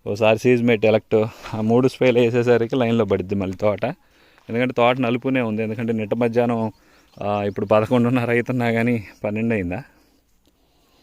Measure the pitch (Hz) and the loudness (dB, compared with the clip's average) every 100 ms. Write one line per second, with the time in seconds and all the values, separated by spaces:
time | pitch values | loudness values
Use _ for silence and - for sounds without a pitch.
0 | 113 107 110 110 123 123 120 113 110 110 | -8 0 2 4 4 2 4 2 2 2
1 | - 110 113 - - 110 110 117 127 - | 2 0 0 -4 -12 -6 0 2 2 2
2 | 131 120 147 123 120 120 117 139 117 113 | 2 4 2 2 2 2 2 0 0 0
3 | 104 98 95 101 95 95 104 101 117 170 | 0 0 -2 -4 -4 -4 -2 -2 -4 -8
4 | _ _ _ _ - 117 127 127 120 127 | _ _ _ _ -8 -4 -2 2 2 2
5 | 120 123 135 131 113 107 110 110 113 113 | 0 -2 -2 -2 -2 -4 -4 -4 -4 -4
6 | 107 117 120 117 120 117 110 - _ _ | -4 -2 0 0 0 0 -4 -8 _ _
7 | _ - 101 104 101 98 104 107 107 123 | _ -10 -4 -2 -2 -4 2 2 4 2
8 | 120 127 120 120 117 127 117 113 117 120 | 2 0 0 -2 -2 -2 -2 0 0 -2
9 | 98 - 107 104 117 110 87 92 - _ | -6 -10 -6 -4 -2 -2 -2 -6 -10 _
10 | _ _ _ _ _ _ _ _ _ _ | _ _ _ _ _ _ _ _ _ _